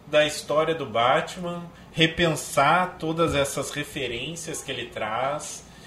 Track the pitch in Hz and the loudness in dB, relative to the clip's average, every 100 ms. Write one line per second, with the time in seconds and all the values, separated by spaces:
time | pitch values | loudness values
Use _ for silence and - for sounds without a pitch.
0 | - 151 151 - - 151 160 143 131 110 | 0 2 2 0 0 2 2 0 0 2
1 | 120 151 - 185 175 175 170 - - - | 4 4 2 -6 -8 -8 -10 -16 -10 2
2 | 160 165 170 147 - 143 139 175 180 - | 2 4 2 2 0 4 6 4 2 -2
3 | 160 160 160 139 139 - 135 147 143 151 | -4 0 2 2 0 -2 -6 -6 -6 -6
4 | 123 117 135 170 - 135 - 120 120 110 | -6 -6 -8 -10 -10 -10 -8 -8 -8 -6
5 | 110 113 135 151 - - - - | -4 -2 -2 -4 -8 -14 -16 -20